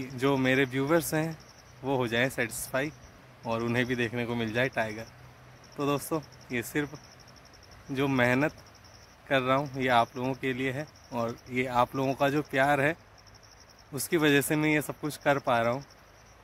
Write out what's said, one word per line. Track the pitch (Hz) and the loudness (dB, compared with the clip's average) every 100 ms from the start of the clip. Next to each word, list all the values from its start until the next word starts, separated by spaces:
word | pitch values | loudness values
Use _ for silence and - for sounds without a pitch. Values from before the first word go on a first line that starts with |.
| 131 131 | -2 0
जो | 135 139 | 2 4
मेरे | 131 131 135 | 4 4 2
viewers | 131 139 170 - | 0 2 2 2
हैं | 156 160 160 - - - - | -2 -2 -8 -18 -20 -20 -10
वो | 127 135 | -4 -2
हो | 123 | 0
जाएं | 113 135 | 0 0
satisfy | - 113 - - 131 147 - - - - - 120 | 0 -4 -6 -4 -4 -4 -8 -20 -20 -20 -12 -6
और | 113 | -2
उन्हें | 117 120 123 | 0 0 0
भी | 123 | 0
देखने | 117 120 117 | -2 -2 -4
को | 120 | -4
मिल | 113 | -2
जाए | 110 131 | -2 -2
tiger। | - 110 107 - - - - - - - - | -2 -4 -6 -14 -20 -20 -20 -20 -20 -18 -4
तो | 143 | -2
दोस्तों, | 143 - 160 - - - | -2 -2 -6 -8 -20 -6
ये | 123 | -6
सिर्फ | 113 151 143 151 - - - - - - - - - | -4 -4 -6 -10 -20 -20 -20 -20 -20 -20 -20 -20 -8
जो | 131 139 | -2 0
मेहनत | 135 123 127 151 - - - - - - - - | 4 4 4 0 -4 -20 -20 -20 -20 -20 -20 -2
कर | 139 | 0
रहा | 127 135 | 2 0
हूँ | 147 135 | 0 -4
ये | 127 | 4
आप | 120 117 127 | 4 4 -2
लोगों | 127 | -4
के | 131 131 | -2 -4
लिए | 123 131 | -2 -4
है, | 131 151 - - | -4 -10 -16 -8
और | 123 117 120 - | -4 -4 -6 -6
ये | 123 127 | -4 0
आप | 123 123 135 | 2 2 0
लोगों | 135 | -2
का | 131 139 | 0 0
जो | 147 | 0
प्यार | 139 135 139 143 | -2 0 2 4
है | 143 170 - - - - - - - - - | 0 -2 -14 -20 -20 -20 -20 -20 -20 -20 -12
उसकी | 139 - 170 | -10 -2 2
वजह | 151 143 | 4 4
से | 135 151 | 2 0
मैं | 156 | 2
ये | 151 | 0
सब | 143 139 | -2 -8
कुछ | 151 - | -10 -2
कर | 151 139 | 0 0
पा | 139 117 | 2 2
रहा | 117 | 2
हूँ, | 131 139 - - - - - | -2 -8 -20 -20 -20 -20 -20